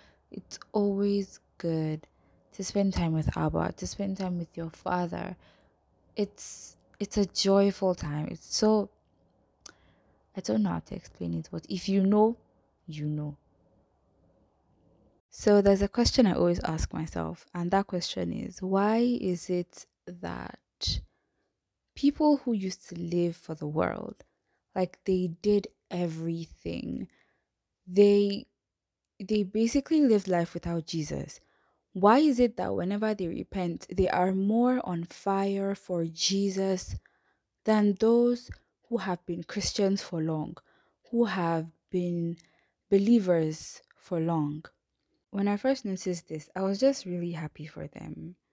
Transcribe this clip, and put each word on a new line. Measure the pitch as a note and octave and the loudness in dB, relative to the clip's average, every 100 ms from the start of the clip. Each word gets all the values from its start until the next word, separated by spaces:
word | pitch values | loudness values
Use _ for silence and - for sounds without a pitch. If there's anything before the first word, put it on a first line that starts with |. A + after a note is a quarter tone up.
| _ _ _ | _ _ _
It's | - - - - | -18 -16 -18 -6
always | G#3+ G3+ G3 G3+ G3+ F#3+ - _ - | -2 0 0 0 0 -4 -10 _ -8
good | E3+ D#3+ D#3 D#3 - _ _ _ _ | -4 -2 -2 -4 -10 _ _ _ _
to | - | -12
spend | F#3+ G3+ G3 | -4 0 0
time | F#3 E3+ | 0 0
with | D#3+ - E3 | 0 0 0
Abba, | D#3 D#3+ E3+ - | 0 0 -2 -4
to | F3+ | -10
spend | - G3 F#3+ | -6 -6 -4
time | F#3 F3 | -4 -4
with | E3+ - | -6 -10
your | E3 | -10
Father. | - F#3 F3+ F3 F3 F3+ F3+ _ _ _ _ _ _ _ - | -8 -4 -2 -2 -4 -8 -12 _ _ _ _ _ _ _ -6
It's, | G3+ - - - - - _ - | -6 -8 -18 -16 -20 -20 _ -10
it's | G3+ G#3 | -6 -2
a | G3 | -2
joyful | - G3 G3 G3+ - F#3+ | 0 4 6 4 2 0
time. | F3 D#3 D3+ D#3 | -2 -4 -4 -6
It's | E3+ - - | -8 -8 0
so, | G#3+ G#3+ G3+ _ _ _ _ _ _ _ - - _ _ _ _ _ G3 | 4 4 0 _ _ _ _ _ _ _ -20 -20 _ _ _ _ _ -10
I | |
don't | G#3+ A3 | -2 0
know | G3 | 0
how | E3 | -2
to | - F#3+ | -6 -12
explain | - - E3+ | -12 -10 -6
it, | E3 D#3 | -6 -6
but | E3 - | -10 -8
if | F#3 - | -6 0
you | G3 F#3+ | 2 4
know, | G#3 A3 A#3 _ _ _ _ - | 6 4 2 _ _ _ _ -14
you | D3+ D3+ | -6 -4
know. | D3+ D3 C#3+ _ _ _ _ _ _ _ _ _ _ _ _ _ _ _ _ _ _ _ | -4 -6 -10 _ _ _ _ _ _ _ _ _ _ _ _ _ _ _ _ _ _ _
So | - A3 G3+ | -2 4 6
there's | G3 G3 | 6 4
a | - | 2
question | - A#3 - G#3+ | 0 2 4 4
I | - | 4
always | F3 F3 | 2 0
ask | - D#3+ - | -2 -2 -4
myself, | E3 D#3+ F3 D#3+ E3+ _ | -4 -6 -6 -6 -8 _
and | F3 F3 | -8 0
that | G3 G3 | 0 0
question | F3+ - F#3 E3+ | -4 -6 -6 -6
is, | - - - | -6 -8 -8
why | F#3 G3 G#3 A3+ | -2 0 2 2
is | A#3+ A#3+ F#3+ F3+ - | 2 0 -2 -4 -2
it | F3+ F3 - - _ - | -4 -4 -12 -20 _ -20
that | F3 F3+ - - - _ - - - - _ _ _ _ _ _ _ _ | -14 -10 -10 -12 -16 _ -10 -6 -6 -8 _ _ _ _ _ _ _ _
people | - C#4 - D4+ C#4+ | 0 0 4 4 4
who | B3 | 2
used | G#3+ F#3+ - - | -2 -4 -8 -12
to | E3+ | -10
live | E3+ F3 F3 E3 | -2 0 0 -2
for | - | -10
the | D#3 D3+ | -8 -4
world, | D3+ F2+ G1+ G1+ - _ _ _ _ _ | 0 0 -2 -8 -14 _ _ _ _ _
like, | F#3+ F#3 - - | -4 -4 -4 -2
they | F#3 F3+ E3 | 0 0 -2
did | G#3 G#3 - _ - | 2 2 0 _ -8
everything, | F3 F3 D#3+ E3 E3 D#3+ - E3+ - - - F#3 _ _ _ _ _ _ _ F#3 | -4 -4 -4 -4 -6 -8 -12 -8 -6 -6 -8 -10 _ _ _ _ _ _ _ 0
they, | F#3 G3+ G3+ G3+ G3+ - _ _ _ _ _ _ - | 6 8 6 2 -2 -10 _ _ _ _ _ _ -12
they | G3 G#3+ | -2 0
basically | F#3+ A3 A3+ C#4+ - D#4 | 0 0 0 0 2 4
lived | C4+ G#3+ F#3+ | 6 4 2
life | F3 E3+ | 0 0
without | F3 E3+ E3+ D#3 | -4 -4 -4 -4
Jesus? | E3 D3+ C#3+ C#3+ - _ _ _ _ _ | -4 -4 -6 -8 -14 _ _ _ _ _
Why | F#3 G3+ B3+ | 2 6 6
is | D#4 A#3+ | 6 4
it | A#3+ G#3+ | 2 0
that | F#3+ G3 | -4 -2
whenever | F3 G#3 A3 | -2 -2 -2
they | G#3 E3+ | -2 -4
repent, | - F#3 F#3+ F3 - - | -6 -8 -4 -4 -6 -6
they | F3+ F3+ | 0 2
are | - F#3 | 2 2
more | F#3+ G3 A3+ B3 B3+ | 2 2 2 2 2
on | - E3+ E3+ | -2 -6 -6
fire | - G3+ G3 G3 G3 G3 G3 | -8 -2 0 0 -2 -2 -4
for | - F3 | -4 -4
Jesus | E3 D#3+ - G3 G3+ F#3+ F#3+ F#3 - - - _ _ _ _ _ | -4 -2 -2 0 0 0 0 -2 -4 -10 -12 _ _ _ _ _
than | - G#3+ G#3 F#3+ | 0 4 4 4
those | A3+ A#3 A#3+ A#3+ - - _ _ - | 4 6 4 2 -6 -18 _ _ -6
who | A#3 | -4
have | F#3+ F3+ - | -4 -6 -6
been | F3 | -8
Christians | D#3+ G#3 F3 - G3 G3 | -8 -6 -4 0 0 0
for | - E3 | -2 -4
long, | D#3+ D#3 - - _ _ _ _ _ | -2 -2 -4 -10 _ _ _ _ _
who | A#3 A3+ | 0 2
have | F#3 E3+ E3 D#3+ - _ | 0 0 0 -4 -12 _
been | F#3 F3 E3+ E3+ E3+ _ _ _ _ - | -4 -2 -2 -2 -6 _ _ _ _ 2
believers | G3 G3 A#3+ F#3 E3+ D#3 D#3 - - _ _ | 2 6 4 6 2 2 -2 -10 -18 _ _
for | - E3+ | -6 -2
long? | E3 E3 D3 D3+ - _ _ _ _ _ _ | 0 0 0 -4 -12 _ _ _ _ _ _
When | G3+ G3+ | -2 0
I | G3+ | 0
first | C4 C4+ G3+ | 0 -2 -2
noticed | F#3 F#3 F3 - | -4 -4 -6 -6
this, | D#3 - F#3 | -12 -10 -4
I | |
was | F#3+ G3 | -2 2
just | C4+ C4+ F#3 | 2 2 -4
really | F3 F3 | -6 -6
happy | E3 D3+ - D3+ | -6 -8 -10 -16
for | D#3+ D3+ | -12 -14
them. | - - D#3+ D#3+ F3+ _ | -12 -14 -12 -14 -18 _